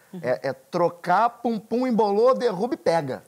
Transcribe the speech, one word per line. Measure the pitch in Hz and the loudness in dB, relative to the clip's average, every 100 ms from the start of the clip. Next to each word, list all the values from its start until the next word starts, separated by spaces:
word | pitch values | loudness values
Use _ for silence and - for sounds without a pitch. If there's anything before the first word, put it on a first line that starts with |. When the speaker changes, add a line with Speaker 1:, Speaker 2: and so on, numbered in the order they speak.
| _ | _
Speaker 1:
Uhum. | 185 | -10
Speaker 2:
É, | 127 127 269 | -4 -2 -4
é | |
trocar, | - _ - 170 - 175 185 233 | -8 _ -2 -2 -2 0 2 2
pum, | - 240 226 | -2 -6 -6
pum, | - 233 254 | -4 -4 -2
embolou, | 220 214 202 247 | 2 2 4 4
derruba | 254 240 180 240 | 4 0 -2 -4
e | 320 | -2
pega. | - 165 143 107 | 0 0 0 -8